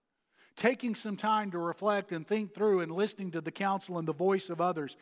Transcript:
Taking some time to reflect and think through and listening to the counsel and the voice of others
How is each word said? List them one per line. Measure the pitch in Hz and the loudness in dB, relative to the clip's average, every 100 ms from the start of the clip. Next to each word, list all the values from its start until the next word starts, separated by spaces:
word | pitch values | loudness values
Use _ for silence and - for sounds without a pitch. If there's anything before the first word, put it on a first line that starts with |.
| _ _ _ _ _ - | _ _ _ _ _ 0
Taking | 220 262 247 208 | 2 2 -2 -4
some | 220 190 | -4 -2
time | 214 214 202 | 0 2 0
to | 170 | -2
reflect | 170 160 208 202 196 | -4 0 2 2 0
and | 165 151 | -6 0
think | 214 202 185 | -2 -2 0
through | 214 190 | 4 4
and | 160 | 2
listening | 170 208 - 190 | 0 0 -2 -6
to | 160 | -4
the | 160 | -6
counsel | - 196 196 - 175 | -2 0 0 -2 -4
and | 160 | -2
the | |
voice | 147 190 196 190 | 2 2 2 0
of | 165 | 0
others | 180 160 135 - | 0 0 -6 -10